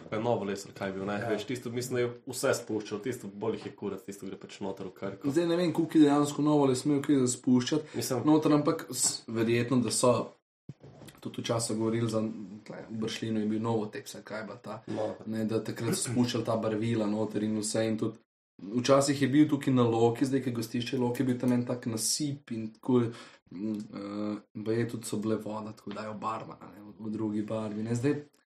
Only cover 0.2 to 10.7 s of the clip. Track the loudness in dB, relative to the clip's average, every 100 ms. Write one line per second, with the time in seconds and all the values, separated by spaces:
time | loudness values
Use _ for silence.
0.2 | 2 0 0 -6 -8 -8 -6 -4 -4 -4
1.2 | -2 -2 -2 -6 -4 -6 -2 0 -2 -4
2.2 | -10 -2 0 0 -2 -4 -4 -6 -6 -6
3.2 | -8 -6 -4 -4 -8 -8 -6 -6 -12 -12
4.2 | -12 -12 -14 -10 -8 -6 -10 -8 -10 -4
5.2 | 0 2 2 2 2 0 2 8 8 8
6.2 | 2 2 4 6 4 2 2 0 4 4
7.2 | 4 0 4 4 4 -2 -2 -6 -2 0
8.2 | 4 6 6 4 4 0 -4 -2 -2 -2
9.2 | -6 0 2 2 4 2 2 4 4 4
10.2 | 0 -12 _ _ -20